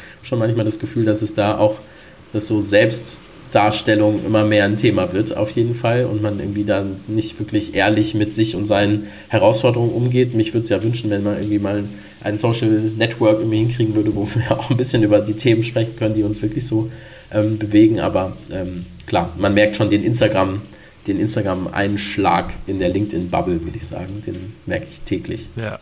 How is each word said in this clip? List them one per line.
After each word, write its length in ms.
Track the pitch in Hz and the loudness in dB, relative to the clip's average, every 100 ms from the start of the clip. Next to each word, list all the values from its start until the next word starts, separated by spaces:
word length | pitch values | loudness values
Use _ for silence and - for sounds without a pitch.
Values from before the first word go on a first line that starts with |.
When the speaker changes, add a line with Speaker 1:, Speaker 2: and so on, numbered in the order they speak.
| - - | -20 -20
Speaker 1:
Schon 160 | - 120 | -6 -2
manchmal 260 | 110 113 107 | 0 0 0
das 140 | 107 | -2
Gefühl, 260 | - 117 110 | -4 0 2
dass 160 | 107 | 2
es 140 | 107 - | 0 0
da 220 | 104 107 | 0 4
auch, 180 | 104 - - - - - - | 2 2 -8 -20 -20 -20 -8
dass 160 | 107 - | -6 -2
so 140 | 110 | -2
Selbstdarstellung 1600 | 101 101 113 - - - - - - 110 104 - - 107 107 104 98 | 2 4 4 0 -6 -8 -12 -20 -2 2 2 2 2 4 4 2 0
immer 200 | 107 107 | 2 4
mehr 200 | 104 101 | 4 2
ein 120 | 104 | 2
Thema 340 | 117 98 - | 2 2 0
wird, 240 | 95 113 - | -2 -2 -2
auf 160 | 110 | -2
jeden 240 | - 117 120 | 0 -2 0
Fall, 300 | 117 120 123 | 0 0 0
und 160 | 107 | -2
man 180 | 107 101 | -2 -2
irgendwie 240 | 101 101 | -4 -4
dann 320 | 104 98 98 95 - | 0 0 -2 -8 -4
nicht 300 | 110 107 - | -4 -4 -6
wirklich 360 | 104 107 - 95 | -4 -4 -2 0
ehrlich 380 | 98 107 107 | 2 2 2
mit 220 | 107 104 - | 0 -2 0
sich 200 | 110 - | -2 -2
und 100 | 101 | 0
seinen 420 | 101 101 104 - - - | 2 2 0 -4 -14 -4
Herausforderungen 640 | 113 110 - 165 120 117 | 4 4 4 4 2 0
umgeht. 420 | 113 123 123 123 | 0 2 2 2
Mich 200 | 110 107 | 2 0
würde 100 | 117 | -2
es 60 | - | -2
ja 120 | 95 | 0
wünschen, 260 | 110 120 107 | 0 -2 -2
wenn 140 | 101 | -2
man 140 | 101 101 | -2 -2
irgendwie 220 | 104 104 | -2 0
mal 240 | 101 104 101 - - - | 0 -2 -4 -10 -18 -10
ein 160 | - 104 | -6 -2
Social 540 | 120 117 113 107 110 110 | 0 0 2 2 0 0
Network 420 | 117 - 110 107 | -2 2 4 4
irgendwie 200 | 113 107 | 2 0
hinkriegen 360 | 117 - 110 107 | 0 2 0 2
würde, 200 | 104 101 | 0 0
wo 120 | 101 | -2
<laughs> 20 | 120 | -2
wir 160 | 117 | -2
auch 180 | 110 - | -2 0
ein 80 | 120 | 0
bisschen 260 | 127 120 | 2 2
über 160 | 104 104 | 4 4
die 160 | 104 107 | 2 0
Themen 280 | 127 113 | 2 2
sprechen 320 | 117 113 113 - | 2 -2 -2 -2
können, 200 | 107 107 | -2 0
die 80 | |
uns 180 | 104 107 | 0 -2
wirklich 240 | 107 - - | -4 -4 -2
so, 260 | 110 113 - - - - | -2 -2 -8 -18 -20 -6
ähm, 260 | 107 107 107 | -2 0 0
bewegen. 420 | 107 104 110 110 | 2 6 6 6
Aber, 360 | 82 95 95 - - | 0 0 -2 -6 -10
ähm, 340 | 92 90 87 87 - - | -8 -6 -8 -12 -14 -4
klar, 280 | 92 85 82 | -2 -2 -2
man 160 | 98 | 0
merkt 220 | 101 104 - | 4 2 2
schon 140 | - | 2
den 140 | 104 | 2
Instagram, 580 | 113 - 107 95 95 95 - - - - - | 2 2 2 2 0 -2 -8 -18 -20 -10 -4
den 120 | 95 | -2
Instagram-Einschlag 1300 | 104 - 98 92 90 - 101 101 - - 95 90 92 - - | 0 0 -2 -2 -4 -2 -2 -2 -4 0 2 2 0 -6 -6
in 120 | 95 | -2
der 100 | 90 | 0
LinkedIn-Bubble, 720 | 98 104 87 90 87 90 87 | 0 -2 -4 -2 -2 0 -2
würde 140 | 82 - | -4 -8
ich 80 | - | -10
sagen. 360 | 87 92 104 - | -10 -8 -10 -10
Den 280 | 95 95 - - | -10 -12 -14 -8
merke 220 | 90 - | -8 -8
ich 120 | - | -14
täglich. 460 | - - - 127 - - | -8 -6 -6 -10 -10 -10
Speaker 2:
Ja. 240 | 110 104 | -8 -10